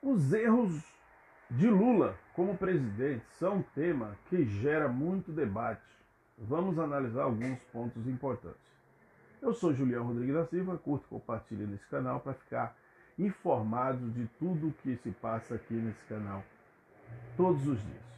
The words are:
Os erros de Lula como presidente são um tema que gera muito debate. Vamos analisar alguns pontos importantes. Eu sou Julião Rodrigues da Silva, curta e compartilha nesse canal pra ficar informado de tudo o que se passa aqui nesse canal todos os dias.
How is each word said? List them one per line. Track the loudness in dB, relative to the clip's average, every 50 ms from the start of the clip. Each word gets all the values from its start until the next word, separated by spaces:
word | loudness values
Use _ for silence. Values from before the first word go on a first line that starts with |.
Os | 2 2 2 4 4 4
erros | 4 4 6 6 6 6 6 2 0 -2 -6 -12 -20 -20 -20 -20 -20 -20 -20 -20 -20 -20 -14 -6
de | 0 4 6 6
Lula | 8 8 8 6 6 6 4 4 2 -6 -14 -12 -2
como | 0 0 0 0 0
presidente | 0 2 2 2 2 0 -2 -2 -2 -2 -2 -4 -6 -12
são | -10 -4 -2 0 0 0
um |
tema | -2 -4 _ -2 0 0 0 -2 -2 -6 -8 -14 -8 -4
que | 0 2 2
gera | 2 2 0 0 2 2 2 2 0
muito | 0 0 0 0 0 -2 -4 -4
debate. | -4 -2 -2 -2 -2 -2 -2 -4 -4 -6 -10 -20 -20 _ _ _ _ _ _ _ _ -14
Vamos | -6 -2 -2 0 0 0 0 0
analisar | 0 0 0 -2 -2 -2 -2 0 0
alguns | 0 0 0 -2 -2 -4 -6 -8
pontos | -12 -10 -8 -8 -6 -6 -6 -6 -4
importantes. | -4 -4 -4 -4 -6 -6 -8 -14 -16 -18 _ _ _ _ _ _ _ _ _ _ _ _ -20 -20 -20 -6
Eu | -2 -2 -2
sou | 2 2 2 2
Julião | 4 2 2 2 0 -2
Rodrigues | -2 -2 -2 0 0 2
da | 0 0
Silva, | 0 0 -2 -2 -2 -4 -6
curta | -2 -2 -2 -2 -2
e | -6
compartilha | -12 -12 -6 -6 -6 -6 -6 -8 -8 -6 -6 -6
nesse | -6 -8 -10 -8
canal | -6 -4 -4 -2 -4 -4
pra | -6 -8 -10
ficar | -10 -10 -8 -4 -4 -4 -4 -6 _ _ _ _ -20 -20 -20 -6 -2
informado | -2 -2 -2 -2 0 2 2 2 2 0 0 0 0 0 -2 -2 -4 -6
de | -4 -4 -6 -6 _ _
tudo | -4 -2 -2 0 -2 -2
o | -4
que | -4 -4 -4 -4
se | -4 -4 -8
passa | -10 -6 -6 -4 -4 -4 -4 -6 -8
aqui | -8 -6 -4 -4
nesse | -2 -2 -4 -6 -8 -10
canal | -10 -8 -8 -6 -6 -8 -8 -10 -12 -18 -20 -20 _ _ _ _ _ -20 -20 -20 -18 -16 -16 -16 -14 0
todos | 2 4 4 4 4 2 0
os | 0 0 -2
dias. | -6 -10 -12 -16 -18 -20